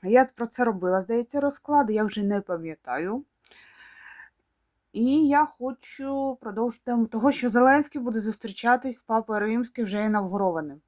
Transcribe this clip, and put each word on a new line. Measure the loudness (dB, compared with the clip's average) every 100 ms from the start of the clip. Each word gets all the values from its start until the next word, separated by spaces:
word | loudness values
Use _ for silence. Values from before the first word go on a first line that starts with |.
Я | 4 4 4
про | _ -10
це | -2
робила, | -2 0 0 0
здається, | 0 -4 -2 -2
розклад, | -2 -4 0 2 2
я | 0
вже | -2 -2
не | -2 -2
пам'ятаю. | -4 -8 -8 -14 -8 -6 -4 -6 -10 _ _ -20 -20 _ -20 -20 -20 -20 -20 _ _ _ _ _ _
І | -2 2 4 4
я | 4 2
хочу | -2 -10 -10 -16 -12 -6 -4 -4 -6
продовжити | -8 -4 -4 -4 -4
тему | 0 0
того, | 2 2
що | 2 0
Зеленський | 4 6 6 2 -4
буде | -6 -4
зустрічатись | -6 -8 -10 -6 2 2 0 -10
з |
папою | _ -4 -2 -4
римським | -2 -2 -4 -6 -4
вже | -2 0
інавгурованим. | 0 -2 -2 0 -2 -6 -12